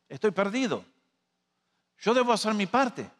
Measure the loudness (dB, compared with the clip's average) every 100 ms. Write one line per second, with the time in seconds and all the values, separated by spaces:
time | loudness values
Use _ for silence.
0 | -20 -2 0 0 0 -2 -2 -4 -8 _
1 | _ _ _ _ _ _ _ _ _ _
2 | 0 2 2 0 0 -2 0 0 0 -4
3 | -12